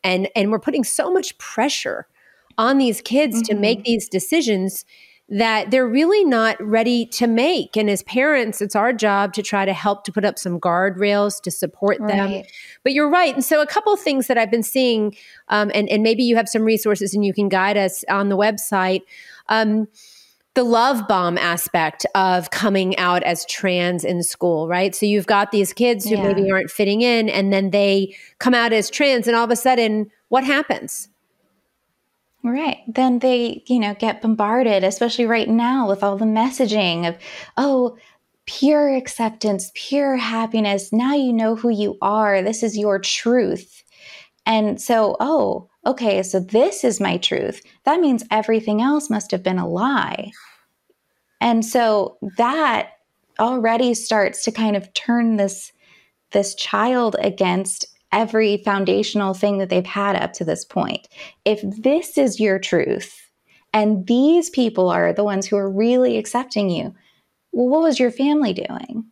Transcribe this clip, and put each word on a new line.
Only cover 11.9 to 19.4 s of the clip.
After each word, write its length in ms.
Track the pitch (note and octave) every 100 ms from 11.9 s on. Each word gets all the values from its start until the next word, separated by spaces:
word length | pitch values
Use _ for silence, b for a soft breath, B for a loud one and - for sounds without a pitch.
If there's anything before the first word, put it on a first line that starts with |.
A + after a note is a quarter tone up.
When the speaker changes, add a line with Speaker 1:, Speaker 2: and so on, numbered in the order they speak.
| G#3
Speaker 1:
them. 320 | G#3+ G3 G3
Speaker 2:
Right. 140 | G3 - B B B
Speaker 1:
But 100 | C4
you're 160 | C#4 D4
right. 240 | F4 E4+
And 100 | C4+
so 160 | B3 D4+
a 60 | D4
couple 260 | G#4 G#4+
of 80 | G#4
things 280 | D#4 C4+ -
that 100 | A#3+
I've 140 | A3
been 100 | A#3
seeing, 520 | G#3+ C4 B3+ A3+ G#3 G3+ B B _
um, 220 | G#3 G#3
and, 160 | G#3 G#3
and 140 | G#3+
maybe 200 | A3 A#3
you 120 | A#3+ A#3
have 120 | A3
some 140 | A3+
resources 540 | A3 A3 A3 G3+ G3 F#3+
and 100 | G3+
you 80 |
can 160 | F#3+ G3+
guide 260 | F#3+ F#3+ G#3
us 300 | F#3+ F#3 -
on 220 | G3 G3
the 80 | F#3+
website. 640 | G#3 G#3 - G3 F#3 F#3+ - B B B